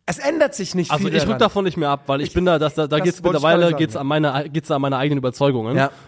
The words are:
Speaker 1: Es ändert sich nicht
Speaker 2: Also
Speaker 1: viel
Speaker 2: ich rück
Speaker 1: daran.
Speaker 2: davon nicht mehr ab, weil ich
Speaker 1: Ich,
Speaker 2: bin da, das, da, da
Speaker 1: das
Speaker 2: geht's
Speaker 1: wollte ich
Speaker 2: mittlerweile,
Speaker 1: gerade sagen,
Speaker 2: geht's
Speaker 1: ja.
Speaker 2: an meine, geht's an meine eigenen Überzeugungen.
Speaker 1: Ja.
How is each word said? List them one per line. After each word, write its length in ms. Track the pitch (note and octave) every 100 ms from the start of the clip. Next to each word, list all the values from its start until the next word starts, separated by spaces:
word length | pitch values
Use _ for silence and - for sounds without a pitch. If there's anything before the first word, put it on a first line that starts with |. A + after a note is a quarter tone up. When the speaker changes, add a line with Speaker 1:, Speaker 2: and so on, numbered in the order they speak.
| -
Speaker 1:
Es 120 | -
ändert 380 | C#4 D#4+ C#4+ B3+
sich 180 | F#3
nicht 160 | F3+ E3
Speaker 2:
Also 140 | D3+ D#3+
Speaker 1:
viel 80 |
Speaker 2:
ich 80 | D#3+
rück 60 | D3+
Speaker 1:
daran. 120 | A3
Speaker 2:
davon 240 | A3 G3+ F#3+
nicht 120 | E3
mehr 120 | D3
ab, 140 | C#3 -
weil 140 | C#3
ich 80 | D3
Speaker 1:
Ich, 40 |
Speaker 2:
bin 120 | F3 F3+
da, 120 | D#3
das, 160 | D3+
da, 140 | - D3
da 100 | D3
Speaker 1:
das 60 | F3
Speaker 2:
geht's 180 | -
Speaker 1:
wollte 140 | F3 E3
ich 60 |
Speaker 2:
mittlerweile, 160 | D3+ E3+
Speaker 1:
gerade 120 | E3+
sagen, 40 | D#3
Speaker 2:
geht's 160 | D#3+
Speaker 1:
ja. 60 | D#3+
Speaker 2:
an 60 | C#3
meine, 420 | D#3 D3+ C3+ D3
geht's 220 | D3+ D#3
an 100 | C#3+
meine 160 | C#3 C3+
eigenen 220 | D3 C#3+
Überzeugungen. 580 | B2+ - C#3+ B2 A2 C3
Speaker 1:
Ja. 140 | C#3 -